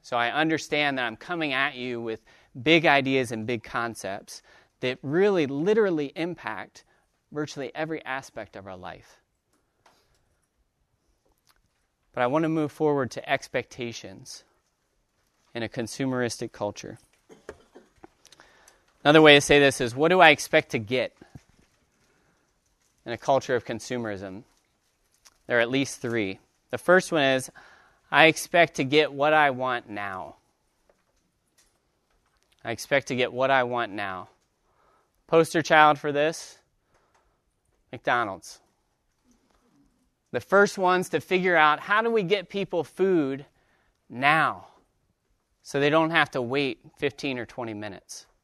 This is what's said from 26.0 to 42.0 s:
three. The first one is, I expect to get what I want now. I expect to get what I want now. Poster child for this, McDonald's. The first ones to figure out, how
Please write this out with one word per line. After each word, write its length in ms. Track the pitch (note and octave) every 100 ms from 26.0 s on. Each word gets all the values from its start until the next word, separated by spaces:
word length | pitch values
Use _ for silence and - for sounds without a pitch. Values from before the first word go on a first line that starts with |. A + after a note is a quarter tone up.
three. 380 | B2 A#2 G2 F#2+ _ _ _
The 80 | B2
first 320 | - F3+ -
one 120 | E3
is, 280 | C3+ C3 - - - - _ _ _
I 160 | C#3+ D#3+
expect 500 | D#3+ - F3 E3 -
to 80 |
get 280 | C3+ D3 D3
what 200 | C#3 D3
I 180 | D#3 D3
want 380 | B2+ C3 A#2+ -
now. 480 | G#2 G2+ F#2 D2+ - _ _ _ _ _ _ _ _ _ _ _ _ _ _ _ _ _ _ _ _ _ _
I 60 | A2+
expect 380 | A2+ - C#3+ -
to 80 | B2+
get 160 | B2
what 180 | B2 C3
I 140 | C3+
want 280 | B2 B2 A2
now. 360 | G2+ G2 F#2 - _ _ _ _ _ _ _ _ _ _
Poster 360 | E3 D#3+ E3+
child 360 | C#3+ D#3 D3+ D3
for 140 | D3+
this, 460 | C#3+ D3+ E3 - - _ _ _ _ _ _ _ _ _ _ _ _ _
McDonald's. 680 | B2 - B2 G#2+ F#2 - - _ _ _ _ _ _ _ _ _ _ _ _ _ _ _ _ _
The 80 | B2
first 360 | - G3 G3+ -
ones 340 | F3+ F3+ F3+
to 100 | D#3+
figure 360 | - F#3 F#3 E3+
out, 240 | D3+ D3
how 220 | - G#3